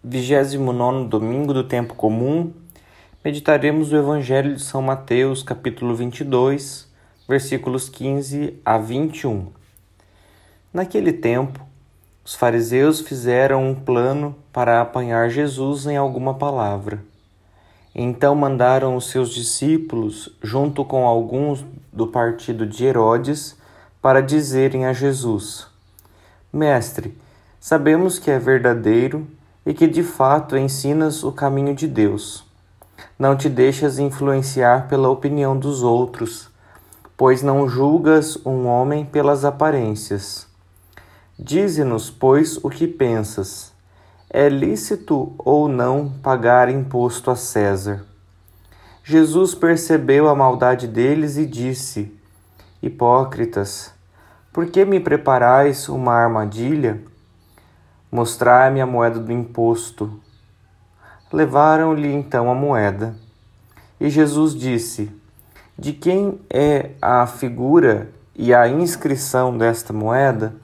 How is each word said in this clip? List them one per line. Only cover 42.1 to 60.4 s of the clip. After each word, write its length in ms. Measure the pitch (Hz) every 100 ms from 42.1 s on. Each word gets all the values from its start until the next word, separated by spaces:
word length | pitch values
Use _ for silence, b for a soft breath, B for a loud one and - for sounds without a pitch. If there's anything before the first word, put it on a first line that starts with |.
pois, 460 | - 131 139 156 -
o 120 | 139
que 200 | - 170
pensas. 840 | - 127 113 104 - 95 - - _ b b b b b
É 200 | - 143
lícito 840 | 139 175 214 - 208 - 151 - -
ou 300 | - 147 147
não 440 | 127 123 135 143 135
pagar 440 | 135 127 120 123 123
imposto 640 | 135 131 123 120 117 -
a 60 | -
César?" 680 | - 110 101 98 101 98 - _ _ _ _ _ b b b b
Jesus 500 | - 160 156 165 190
percebeu 760 | - 170 165 - 156 131 139 151
a 60 |
maldade 540 | 143 131 123 123 127 120
deles 480 | 110 127 151 151 143
e 100 | 151
disse: 680 | 117 123 127 - 107 104 - _ _ _ _ b b
"Hipócritas, 1120 | - - 120 123 131 - 117 101 98 - - _ _ b b b b
por 140 | - 170
que 180 | 185
me 140 | 196 190
preparais 880 | - 147 143 127 120 135 143 135 -
uma 260 | 135 123
armadilha? 840 | 117 117 110 107 107 123 151 123 107 - _ _ _ b b b b b b _
Mostrai-me 640 | 120 117 - 120 123 131 135
a 60 |
moeda 340 | 127 123 117 113
do 140 | 113
imposto." 880 | 120 117 - 117 117 - - 107 104 _ _